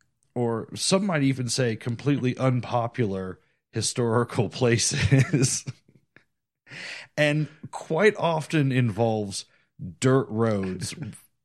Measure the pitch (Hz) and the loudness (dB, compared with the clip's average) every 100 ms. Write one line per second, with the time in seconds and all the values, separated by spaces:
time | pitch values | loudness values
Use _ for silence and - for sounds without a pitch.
0 | _ _ _ 123 120 113 - - - 190 | _ _ _ -4 -2 -2 -6 -6 0 0
1 | 202 160 135 127 123 - 123 110 123 113 | 2 2 2 0 -2 0 0 -2 -6 -4
2 | 147 139 127 120 131 123 - 120 117 - | -2 0 0 0 0 0 -2 -2 -2 -2
3 | 107 95 92 92 _ _ _ 113 101 - | -2 -2 -6 -10 _ _ _ -6 -4 -2
4 | 117 113 120 - 104 - 123 113 - 143 | 0 2 0 0 -2 0 2 4 2 0
5 | - 135 131 131 135 - - - _ _ | 4 4 4 2 2 0 -8 -16 _ _
6 | _ _ _ _ _ _ _ - - - | _ _ _ _ _ _ _ -16 -14 -14
7 | - - 147 151 151 - - - - 160 | -10 0 2 2 -2 -6 -16 -14 -4 2
8 | 208 - 170 160 143 160 135 127 120 95 | 4 4 0 -2 0 0 2 2 2 2
9 | 117 110 101 95 - _ _ _ 92 82 | 0 0 -4 -8 -12 _ _ _ -14 -2
10 | 131 135 - 107 113 104 95 90 - - | 2 4 2 0 0 0 -2 -6 -8 -10
11 | 127 - _ _ | -12 -14 _ _